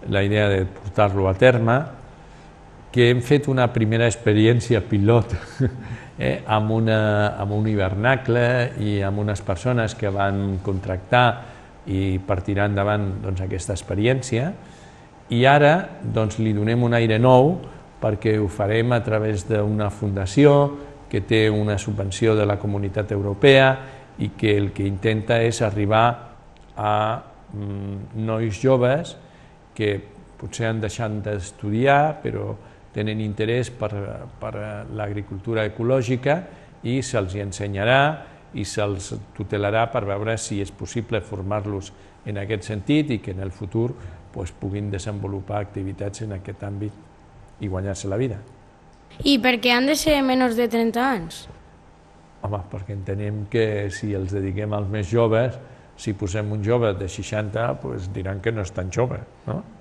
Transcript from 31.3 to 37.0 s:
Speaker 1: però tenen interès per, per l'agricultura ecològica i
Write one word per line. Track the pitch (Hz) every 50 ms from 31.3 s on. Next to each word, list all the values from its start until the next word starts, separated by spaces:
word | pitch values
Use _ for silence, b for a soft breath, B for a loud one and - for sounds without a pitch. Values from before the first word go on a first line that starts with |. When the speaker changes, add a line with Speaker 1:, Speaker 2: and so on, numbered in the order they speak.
| 107 101 92 - - - - 104 104 110 123 135 139 143 147 156 151 - -
Speaker 1:
però | 123 110 104 104 101 107 - B B B B B - -
tenen | 107 107 107 107 110
interès | 110 107 101 104 110 107 117 123 127 120 -
per, | - 107 107 104 101 101 - 113 - - - -
per | - - 110 110 110 104 107 104 104 107 123 120
l'agricultura | 110 104 104 104 104 101 - 101 95 92 - 113 110 107
ecològica | 107 104 - 117 117 127 135 123 107 131 123 127 139 143 175 180 B B B B B B - -
i | 113 120 135